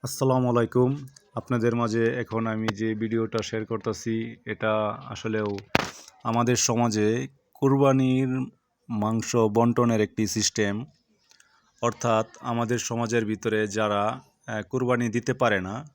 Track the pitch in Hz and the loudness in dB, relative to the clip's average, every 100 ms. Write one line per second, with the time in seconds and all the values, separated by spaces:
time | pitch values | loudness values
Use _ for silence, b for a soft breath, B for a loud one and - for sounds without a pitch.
0 | 131 - 135 127 123 120 113 123 127 143 | -8 -2 2 2 2 2 2 2 2 0
1 | 135 - _ - - 123 117 117 117 110 | -8 -20 _ -12 -4 0 0 0 0 2
2 | 113 127 113 113 113 110 110 101 110 110 | 0 0 -4 -4 -4 -4 -4 -2 -2 -2
3 | 110 113 110 117 104 110 110 113 113 107 | -2 -2 -2 -4 -4 -6 -6 -6 -6 -6
4 | - 113 117 113 - 107 110 107 107 107 | -4 -4 -6 -12 -12 -4 -2 0 -2 -4
5 | 117 110 113 110 107 101 101 - B B | -10 -10 -4 -2 -2 -6 0 0 B B
6 | B B - 117 120 123 - 117 120 107 | B B -2 0 2 2 0 0 0 2
7 | 107 117 135 _ _ _ 139 135 139 135 | 0 0 -4 _ _ _ 2 4 4 4
8 | 131 131 131 131 131 _ _ _ _ 113 | 4 2 0 -2 -6 _ _ _ _ -2
9 | 104 113 110 120 110 104 117 117 120 113 | 0 -2 0 2 4 6 4 4 2 2
10 | 104 - 107 110 104 - 104 101 131 _ | 0 0 -2 0 -2 0 -2 -2 -8 _
11 | _ _ b b b b b _ 120 113 | _ _ b b b b b _ -4 0
12 | 120 110 110 - 123 117 117 120 - 117 | 2 2 2 -6 -6 -2 0 -2 -2 -4
13 | 117 117 107 107 117 107 107 104 107 101 | 0 0 0 -2 0 0 0 0 0 2
14 | 104 131 - _ - 110 104 131 123 123 | 0 -4 -12 _ -10 -8 -4 -2 0 2
15 | 120 113 120 131 123 101 92 110 151 | 2 -2 -2 0 2 2 -2 -8 -12